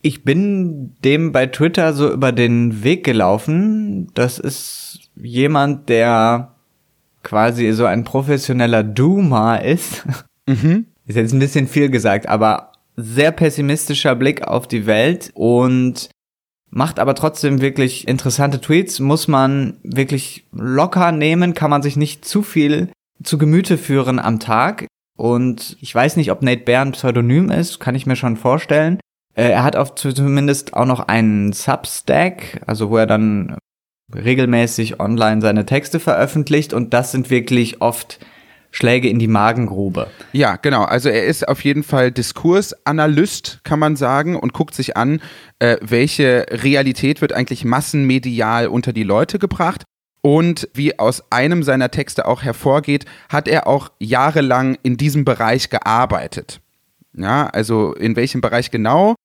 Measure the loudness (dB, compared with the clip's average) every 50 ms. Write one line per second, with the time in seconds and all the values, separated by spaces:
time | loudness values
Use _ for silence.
0 | -2 -2 -4 -2 _ 0 0 2 0 0 0 -2 -2 -4 -4 -8 -12 -14 -12 _
1 | 0 2 2 2 2 0 2 0 0 0 0 0 0 0 2 2 0 0 0 0
2 | 0 0 0 2 0 0 2 2 2 2 4 2 2 0 -2 -2 0 0 0 0
3 | 0 0 0 2 2 2 0 0 -2 -2 0 0 0 0 0 -2 -4 -6 -6 -8
4 | -8 -8 _ -2 -2 -2 -2 -6 -8 -8 -8 -8 -12 -14 -14 -16 -16 -18 -20 -20
5 | _ _ _ -18 -16 -6 -2 0 0 2 2 2 0 0 -2 -4 -2 0 2 2
6 | 4 4 4 4 4 2 2 0 -4 -10 _ _ _ _ _ _ _ _ _ _
7 | _ _ _ _ -12 -4 0 2 2 2 2 0 0 0 2 2 2 0 0 -2
8 | -4 -2 -4 -4 0 0 -2 -2 0 -2 0 0 2 2 2 0 0 0 0 2
9 | 2 2 4 2 2 2 2 2 2 2 0 0 0 0 -2 -2 -2 -8 -12 -10
10 | -8 -8 -8 -8 -10 _ _ _ _ -2 0 2 2 2 2 2 -2 _ _ _
11 | _ -4 -2 0 0 2 2 2 2 2 0 0 -2 0 2 2 2 2 2 2
12 | 2 2 0 0 0 -2 0 2 2 2 2 0 -6 -14 _ _ _ _ _ -12
13 | -12 -4 0 2 2 2 2 2 0 0 2 0 -2 0 0 -2 -2 -4 -4 -2
14 | 0 0 0 2 0 0 0 -2 -4 -4 -4 -4 -4 -4 -6 -4 0 2 2 4
15 | 4 2 0 -2 -8 -16 _ -2 2 2 4 4 4 2 2 2 0 0 -2 -6
16 | -14 -16 _ _ _ _ _ _ _ _ _ _ _ _ -4 -4 -4 -2 -2 -2
17 | -2 -2 0 0 -2 -4 -2 -2 -2 0 0 0 0 0 0 0 -2 -2 -2 -6
18 | -4 -4 -4 -2 -2 -2 0 0 0 0 0 -4 -2 0 0 2 2 -2 -6 -2
19 | 0 0 0 0 0 0 2 2 2 2 2 0 -2 -4 -6 _ -12 -6 -2 -2
20 | -2 -2 -2 -6 -6 -10 -16 -18 _ _ -12 -8 -6 -2 0 0 0 2 2 2
21 | 2 2 2 2 0 2 2 2 2 0 0 -2 0 0 0 0 0 -2 0 0
22 | -2 -2 -4 -12 -14 -2 -2 -2 -2 0 0 2 2 2 2 0 -2 -4 -8 _
23 | _ _ _ _ -6 -4 0 2 4 4 4 2 2 2 -2 -2 0 0 0 0
24 | 0 0 -2 -2 -2 -2 -2 -2 -2 -2 0 0 0 0 -2 -6 -14 -16 _ _
25 | _ _ _ -4 -2 0 0 2 0 -2 -2 -4 -12 -16 -16 _ -18 -4 0 2
26 | 2 2 2 0 0 0 -2 0 0 0 0 0 0 2 2 2 2 0 -4 -2
27 | -2 0 2 2 2 4 4 4 4 2 0 -2 -2 -4 -6 -6 -6 -4 -4 -2
28 | -2 -2 -2 -2 -2 -4 -4 0 0 0 0 0 0 0 2 2 2 2 0 -2
29 | -6 _ _ _ _ _ _ 0 2 4 4 4 2 2 2 0 -2 -2 -4 -6
30 | -6 -4 -2 0 0 2 2 2 2 0 0 -2 -4 -6 -2 0 0 0 0 -2
31 | -2 0 0 2 4 4 2 2 0 0 -2 -4 -4 -4 -4 -4 -4 -12 -12 -8
32 | -2 0 2 2 2 0 -2 -8 -16 -16 -16 -12 -8 -8 -4 -4 -2 0 2 2
33 | 2 2 2 2 2 0 0 -2 -4 -6 -10 -14 _ _ _ _ _ _ _ _
34 | _ _ -12 -4 0 0 2 2 2 2 2 2 2 0 -2 -4 -4 -6 -4 -6
35 | -4 -2 0 2 2 2 2 2 2 2 2 2 0 0 -2 -2 -2 -2 -6 -4
36 | 0 0 2 2 0 0 0 -2 0 2 0 0 0 -2 -4 -4 -2 0 0 0
37 | 0 0 -4 -4 0 2 0 0 0 2 0 0 0 0 -2 -2 -2 -2 -2 -4
38 | -12 _ -18 _ -20 -20 _ -20 _ _ _ _ _ _ -6 -2 0 2 4 4
39 | 4 4 4 2 2 4 4 4 4 4 2 0 -2 -2 -2 -4 -4 -2 -4 -4
40 | -6 -8 -10 -20 -20 -4 0 2 2 2 0 0 0 0 2 2 2 2 0 0
41 | 0 2 0 2 0 0 -2 -2 -2 -2 -2 0 0 0 0 0 -2 0 2 2
42 | 2 2 0 -2 -6 -6 -8 0 2 4 4 4 2 -2 -10 _ _ -2 0 2
43 | 2 2 4 2 2 0 -2 -10 -12 -14 -16 -14 _ -4 0 0 2 0 0 0
44 | 0 0 0 0 0 -2 -4 -4 -4 -6 -2 -2 -4 -4 -4 -8 -6 -4 -2 -2
45 | 0 0 0 -2 -4 -12 -20 -20 -20 -20 _ _ 2 2 2 0 0 0 2 2
46 | 2 2 2 2 2 4 4 2 0 -2 -6 -2 0 2 2 2 2 0 -2 0
47 | -2 -2 0 0 -2 -2 -2 -4 -4 -4 -6 -6 -2 0 0 0 -2 -2 -2 0
48 | 2 2 2 0 0 -2 -2 -2 0 0 0 0 0 0 -2 -2 -2 -2 -2 -2
49 | 0 2 2 2 2 0 0 -2 -2 -2 -2 -2 -2 -2 -2 -6 -16 _ _ _
50 | _ _ _ _ 2 4 4 4 4 2 0 -2 -8 -10 _ -2 -2 -2 -2 0
51 | 0 0 0 -2 _ _ 0 0 2 2 0 0 0 0 0 0 0 -2 -2 -6
52 | -8 -4 -6 -4 -2 -2 -2 -2 -2 -8 -6 -2 0 2 2 2 2 0 -2 -2
53 | -4 -10 -20 -20 -12 _ -4 -4 0 0 0 0 2 0 0 0 -2 -8 _ _
54 | -4 -2 0 2 2 2 2 2 2 2 2 2 2 0 -2 -2 -2 -2 -2 0
55 | 0 0 0 2 0 0 0 0 0 0 0 0 -2 -4 -4 -4 0 0 2 2
56 | 2 0 -2 -4 -4 -8 -12 -12 -14 -14 -20 -20 _ _ _ _ _ _ _ _
57 | _ _ _ -8 -2 0 0 0 0 -2 -2 -4 -2 0 0 0 0 -2 -2 -2
58 | -2 -2 0 0 -2 -2 -2 -4 -2 0 0 -2 -2 -2 -4 -2 0 2 2 4
59 | 4 2 0 -2